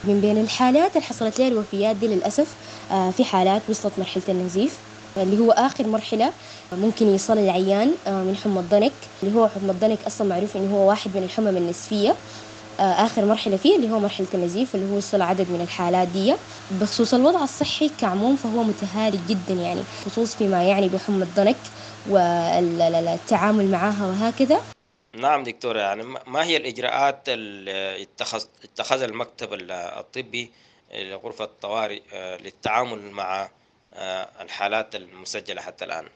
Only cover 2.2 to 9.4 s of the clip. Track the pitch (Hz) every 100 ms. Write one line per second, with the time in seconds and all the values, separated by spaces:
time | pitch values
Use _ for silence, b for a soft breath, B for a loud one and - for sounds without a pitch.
2.2 | 202 240 311 - B B B 190 185 185
3.2 | 240 190 185 202 220 - 208 - 185 190
4.2 | 180 185 180 180 269 - - - - 196
5.2 | 190 208 226 - 262 - 220 220 - 220
6.2 | 254 - B B B 180 214 - 220 196
7.2 | - 220 196 180 190 196 247 359 208 196
8.2 | 185 202 214 190 175 208 240 - - -
9.2 | 196 220